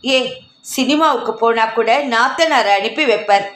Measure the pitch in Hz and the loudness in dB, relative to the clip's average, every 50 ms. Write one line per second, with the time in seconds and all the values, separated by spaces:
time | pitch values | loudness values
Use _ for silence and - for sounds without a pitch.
0 | - 254 269 262 247 - - - - _ _ _ _ - - 269 254 240 294 302 | -2 0 0 0 -2 -4 -10 -14 -20 _ _ _ _ -10 -4 -2 0 0 2 2
1 | 320 311 277 240 240 220 220 - 226 233 226 226 220 220 - 233 220 220 233 285 | 2 2 0 0 -4 -6 -4 0 0 0 2 2 0 0 0 -2 0 2 0 0
2 | 285 262 233 226 247 262 - - 330 320 302 247 208 202 202 196 196 226 220 - | 0 -2 0 0 0 0 0 0 0 2 2 2 2 2 2 0 0 -4 -2 -2
3 | 302 254 214 202 - - 202 202 196 - - | 0 2 0 0 2 2 2 2 2 -4 -12